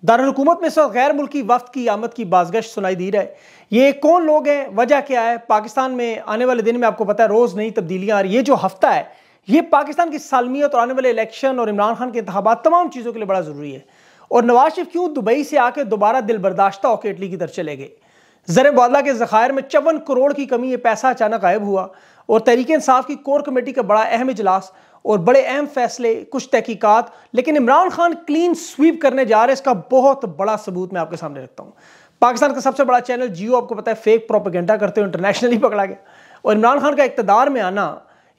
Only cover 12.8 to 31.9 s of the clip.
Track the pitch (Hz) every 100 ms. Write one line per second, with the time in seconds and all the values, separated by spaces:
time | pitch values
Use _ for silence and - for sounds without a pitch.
12.8 | 349 262 233 226 202 190 160 143 147 135
13.8 | _ _ _ _ _ 240 233 240 302 311
14.8 | 349 339 349 294 208 254 285 294 247 262
15.8 | 254 214 208 254 214 226 190 185 196 190
16.8 | 285 214 208 175 190 175 165 - 160 143
17.8 | 135 _ _ _ _ _ - 175 269 254
18.8 | 247 277 277 240 233 214 247 269 262 302
19.8 | 294 311 311 254 277 285 277 240 254 247
20.8 | 240 214 262 247 220 220 185 202 202 190
21.8 | 185 - _ _ _ 208 220 240 254 311
22.8 | - 262 269 285 - 285 285 262 240 262
23.8 | 196 214 220 226 262 214 196 185 185 _
24.8 | _ _ - 214 170 269 262 262 294 269
25.8 | 240 240 233 226 - 269 240 240 220 220
26.8 | 214 214 226 - _ 226 247 302 233 285
27.8 | 370 339 339 330 - 302 349 330 - -
28.8 | 311 330 285 254 247 214 240 269 269 226
29.8 | 160 262 262 269 226 147 196 214 214 180
30.8 | 185 185 160 165 165 143 127 - 101 _
31.8 | _